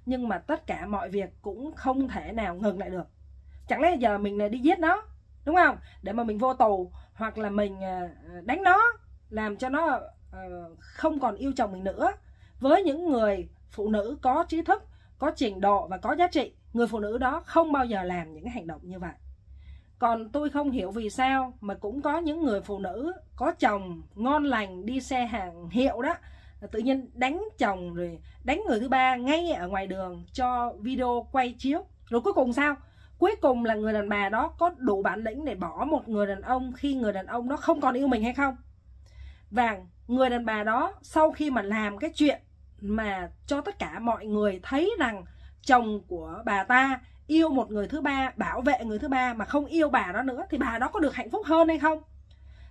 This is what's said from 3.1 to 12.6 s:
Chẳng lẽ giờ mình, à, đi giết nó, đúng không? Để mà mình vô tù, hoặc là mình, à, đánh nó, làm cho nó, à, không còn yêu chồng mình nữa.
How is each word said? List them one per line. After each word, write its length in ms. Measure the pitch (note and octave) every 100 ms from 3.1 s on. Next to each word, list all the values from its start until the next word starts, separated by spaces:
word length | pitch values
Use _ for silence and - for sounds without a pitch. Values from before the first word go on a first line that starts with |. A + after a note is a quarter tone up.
| - - - - - -
Chẳng 120 | A3+
lẽ 160 | E4 D4
giờ 220 | A#3 G3+
mình, 240 | G3+ G3+
à, 60 | G#3
đi 100 | B3
giết 200 | C#4+ F4+
nó, 240 | D#4+ G#4 - - - -
đúng 120 | - F4
không? 200 | G3 - - -
Để 100 | F#3
mà 120 | A3+
mình 140 | A3+ G#3
vô 160 | C4
tù, 380 | B3+ A3 G3 F3+ - -
hoặc 240 | - A3 G#3+
là 120 | G#3
mình, 300 | G3+ G3+ F#3+
à, 280 | F#3+ F#3 F3 - E3 F3
đánh 180 | F#3+ E4
nó, 200 | F#4+ G4 A#4 A#4 - - -
làm 260 | A3 G#3+ G3+
cho 120 | B3+
nó, 320 | C#4+ E4 A#3 - - -
à, 80 | F#3+ F#3 F3 E3+ E3
không 420 | - - D#4+ D4
còn 140 | B3
yêu 180 | G3+ C#4 C4
chồng 160 | G#3
mình 120 | F#3
nữa. 280 | F#3+ G3+ F4 G#4 - - - -